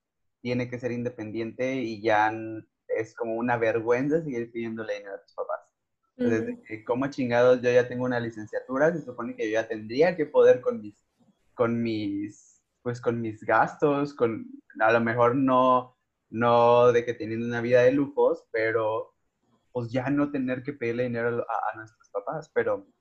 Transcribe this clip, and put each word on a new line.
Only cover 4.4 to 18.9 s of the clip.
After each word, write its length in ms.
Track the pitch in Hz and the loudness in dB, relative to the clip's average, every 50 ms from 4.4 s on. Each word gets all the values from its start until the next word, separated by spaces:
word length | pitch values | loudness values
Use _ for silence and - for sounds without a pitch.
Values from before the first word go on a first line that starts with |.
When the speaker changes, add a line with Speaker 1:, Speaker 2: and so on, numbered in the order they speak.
| 117 117 - | -8 -8 -8
Speaker 1:
pidiéndole 420 | 117 117 113 110 113 110 107 104 | -8 -8 -6 -8 -8 -8 -8 -8
dinero 200 | 104 101 98 98 | -10 -10 -12 -14
a 60 | - - | -16 -16
tus 120 | _ _ | _ _
papás. 260 | - 104 - - - - _ _ _ _ _ _ _ _ _ _ | -10 -8 -8 -8 -10 -10 _ _ _ _ _ _ _ _ _ _
Desde 360 | - 247 - 113 - 233 247 247 | -4 -2 0 0 0 -2 -4 -8
Speaker 2:
Ujú. 80 | - - | -10 -12
Speaker 1:
que, 180 | - 110 110 - | -14 -14 -8 -4
¿cómo 240 | - 120 123 139 139 | -4 -2 -2 -2 -4
chingados 520 | 139 - 131 120 120 120 123 127 127 127 | -4 -4 -2 0 2 4 6 6 6 4
yo 100 | 117 123 123 | 4 4 4
ya 160 | 123 120 123 | 4 4 2
tengo 160 | 123 123 127 | 0 -4 -4
una 160 | 123 123 120 | -2 -2 -2
licenciatura? 720 | 117 117 113 - 107 104 - 104 - - 127 135 147 160 175 | -4 -6 -8 -10 -12 -10 -8 -8 -8 -4 -2 2 2 2 2
Se 100 | 160 147 | 0 -6
supone 320 | 131 117 113 117 123 127 | -10 -10 -10 -10 -10 -8
que 100 | - 120 107 | -6 -4 -2
yo 40 | 107 110 | -2 -2
ya 60 | 113 - | -2 -2
tendría 480 | 113 110 107 107 117 131 156 185 180 | -6 -10 -10 -4 0 2 2 2 2
que 100 | 180 151 | 0 -2
poder 340 | 143 - 127 120 120 123 123 | 0 4 6 8 8 8 6
con 200 | - 127 120 113 | 2 -4 -4 -4
mis, 240 | 107 104 - _ _ _ _ _ _ _ _ _ _ _ _ | -6 -12 -16 _ _ _ _ _ _ _ _ _ _ _ _
con 280 | - 123 117 117 117 117 | 0 0 0 0 0 -2
mis, 800 | 117 110 107 107 101 101 101 104 104 - - - _ _ _ _ _ _ _ - | -2 -2 -2 -4 -4 -4 -6 -6 -8 -10 -16 -20 _ _ _ _ _ _ _ -8
pues, 180 | 123 120 120 | -8 -8 -6
con 200 | - 123 117 117 | -4 -4 -2 -2
mis 220 | 117 110 107 107 - | -4 -6 -8 -8 -2
gastos, 680 | - 110 110 135 - - - - 147 143 139 143 143 - | 0 2 2 2 0 0 0 0 2 2 0 -2 -4 -2
con, 320 | - 123 117 110 104 - - - - - _ - - | -2 -2 0 -2 -4 -10 -14 -18 -20 -20 _ -4 0
a 120 | 110 110 117 | 2 4 4
lo 80 | 117 | 4
mejor 340 | 117 117 113 123 120 120 120 | 2 0 0 2 2 2 2
no, 600 | 139 135 131 131 127 127 127 127 127 127 - _ _ _ _ _ _ _ _ | 2 2 2 4 4 4 4 2 2 0 -4 _ _ _ _ _ _ _ _
no 640 | - 110 120 120 117 120 120 120 120 120 120 123 117 | -6 -2 2 4 4 6 6 6 8 8 8 6 6
de 120 | 120 117 | 4 2
que 100 | 120 113 | -2 -4
teniendo 320 | - 113 107 113 113 117 | -6 -6 -6 -6 -6 -6
una 140 | 120 120 120 | -4 -4 -4
vida 220 | 117 120 123 123 123 | 0 4 4 6 6
de 100 | 127 139 | 6 6
lujos, 520 | 147 143 131 - - 120 127 165 170 - _ - | 4 0 0 0 2 2 2 2 0 -6 _ -4
pero, 600 | 113 110 113 113 113 113 107 | -2 0 0 0 0 0 0